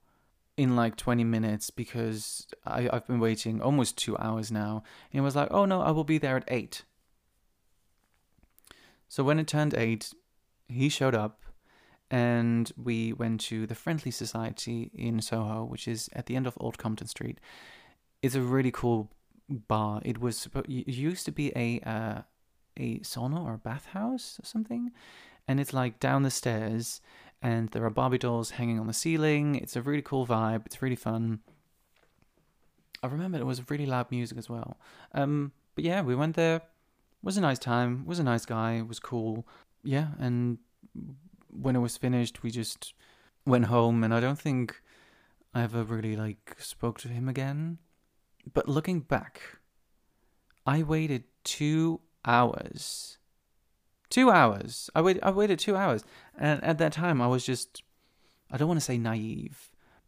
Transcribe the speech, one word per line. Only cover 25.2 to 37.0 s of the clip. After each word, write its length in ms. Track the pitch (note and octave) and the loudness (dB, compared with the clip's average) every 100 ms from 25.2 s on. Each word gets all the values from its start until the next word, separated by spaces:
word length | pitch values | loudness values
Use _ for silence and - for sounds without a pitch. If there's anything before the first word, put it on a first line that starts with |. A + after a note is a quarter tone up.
| - - - | -20 -12 -2
And 100 | C3+ | 0
it's, 140 | C#3 | 0
like, 260 | C3 B2+ - | -2 -2 0
down 240 | C3+ C3+ | 2 2
the 80 | C3+ | 2
stairs 720 | - B2 A2 A2 A2+ A2+ - - - - - | 0 -2 -2 -2 -2 -4 -10 -16 -20 -20 -6
and 260 | B2 A2+ A2+ | -2 0 -2
there 120 | A#2 | -2
are 60 | A2+ | 0
Barbie 280 | G#2+ B2+ B2 | 2 2 2
dolls 340 | B2 A#2 A2+ | 0 -2 -2
hanging 280 | - A#2+ A2+ | -4 -2 -2
on 80 | A2 | -2
the 60 | |
ceiling. 600 | A#2 E3 E3 D#3 D3 D3 | -2 0 2 4 4 2
It's 200 | C#3 - | 0 -2
a 60 | A#2+ | -4
really 200 | B2+ D3 | -2 -2
cool 240 | - C3+ | 0 0
vibe. 400 | B2 A2+ A2 A2 | 2 2 2 0
It's 160 | - - | -4 -4
really 140 | C3 | -4
fun. 460 | B2 A2+ A2+ A2+ A2 - _ _ _ _ _ _ _ _ _ _ _ _ _ _ - | -2 -2 0 0 -4 -8 _ _ _ _ _ _ _ _ _ _ _ _ _ _ -8
I 40 | B2+ | -6
remember 300 | D3 F#3 E3 | -4 -4 -2
it 80 | |
was 240 | B2 B2+ B2 | -2 -4 -4
really 160 | D3 | -4
loud 260 | C#3+ B2+ A#2+ | 0 -2 -2
music 260 | B2 A#2 A#2+ | -4 -4 -6
as 120 | A2+ | -10
well. 300 | A#2 - - - - - | -10 -10 -14 -20 -20 -6
Um, 380 | - C#3 D3 C#3+ - _ | -2 0 0 -2 -8 _
but 80 | - | -4
yeah, 180 | E3 F#3+ | 0 0
we 140 | C#3 | 0
went 220 | B2 D#3 D#3+ | 2 2 2
there. 240 | E3 D#3+ - _ _ _ | 2 2 -4 _ _ _